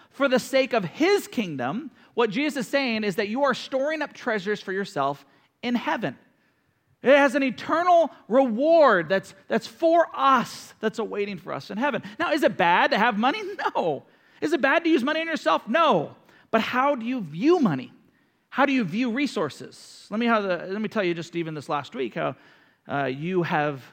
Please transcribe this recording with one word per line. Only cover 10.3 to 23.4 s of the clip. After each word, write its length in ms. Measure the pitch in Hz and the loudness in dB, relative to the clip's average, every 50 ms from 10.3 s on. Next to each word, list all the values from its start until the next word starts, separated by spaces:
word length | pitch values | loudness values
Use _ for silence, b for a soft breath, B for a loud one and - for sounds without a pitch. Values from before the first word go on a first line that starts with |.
| 269 240 180 - - - - - - _ | 4 2 2 -2 -8 -16 -18 -20 -10 _
that's 180 | - 220 - - | -6 -4 -4 -4
awaiting 400 | 214 190 190 208 202 208 196 156 | -6 -6 -6 -6 -6 -6 -8 -10
for 140 | - 156 | -8 -8
us 180 | 139 139 - - | -8 -8 -8 -8
in 80 | 190 208 | -6 -4
heaven. 240 | 269 294 233 185 B B B - | -2 -2 -2 -4 B B B -6
Now, 140 | 339 - | -2 -2
is 100 | 294 302 | 2 2
it 140 | 320 269 165 | 2 2 2
bad 340 | - 180 170 175 208 262 294 | 2 4 4 4 4 4 2
to 80 | 262 196 | 2 2
have 180 | 214 247 214 | 2 2 2
money? 240 | 202 233 269 302 440 415 381 403 | 2 0 0 0 -2 -6 -8 -8
<laughs> 180 | - - 381 - | -6 -6 -4 -2
No. 260 | 285 214 165 139 127 - b b b b b b b | -2 -2 -2 -4 -4 -8 b b b b b b b
Is 120 | - 311 | -4 -2
it 80 | 330 285 | 0 2
bad 240 | 254 269 294 330 330 | 2 2 2 2 2
to 60 | 330 | 2
use 120 | 330 277 | 2 2
money 180 | 220 294 311 320 | 2 0 -2 -2
on 60 | 330 | -4
yourself? 400 | 330 311 - - 311 320 - - 196 | -4 -6 -2 0 0 0 0 0 0
No. 460 | 240 330 330 294 220 165 135 110 - - b b b b b b | 2 2 4 4 4 2 0 -4 -10 -18 b b b b b b
But 100 | - 220 | 0 0
how 340 | 208 - 247 247 262 294 294 | 0 0 0 0 0 0 0
do 100 | 240 220 | -2 -4
you 160 | 240 262 254 | -6 -6 -6
view 380 | 190 143 147 170 233 311 359 359 | -6 -8 -6 0 4 4 4 6
money? 320 | 262 185 143 127 120 123 - _ _ _ _ _ _ _ _ _ _ _ | 4 2 2 -2 -6 -10 -18 _ _ _ _ _ _ _ _ _ _ _
How 140 | - 247 277 | 0 2 2
do 60 | 277 | 4
you 120 | 269 262 220 | 2 2 0
view 260 | 156 165 226 262 240 | -2 -2 -2 -2 -2
resources? 960 | 214 277 294 - - 214 165 135 - - 131 - - - - - - - - - | -2 -2 -4 -2 -2 -4 -4 -4 -6 -10 -16 -18 -20 -20 -20 -20 -20 -20 -14 -8
Let 100 | 196 220 | -4 -2
me, 60 | 240 | 0
how 140 | 233 233 214 | 2 2 2
the, 260 | 202 190 175 160 156 180 | 0 -2 -4 -4 -6 -6
let 120 | 190 220 | -6 -6
me 80 | 220 - | -6 -4
tell 160 | - 220 190 | -2 -2 -2
you 80 | 175 170 | 0 -2
just 220 | 170 160 - - | -4 -8 -8 -6
even 180 | 170 165 160 156 | -6 -6 -6 -8
this 140 | 151 127 - | -10 -6 -4
last 260 | 156 143 135 - - | -4 -6 -6 -8 -8
week 200 | 254 254 - - | -8 -8 -6 -4
how, 220 | 170 151 143 135 b b b b b b b b b b - | -4 -4 -4 -6 b b b b b b b b b b -6
uh, 140 | - 143 139 | -4 -4 -4
you 380 | 131 131 139 156 180 190 180 | -4 -6 -6 -6 -4 -2 -2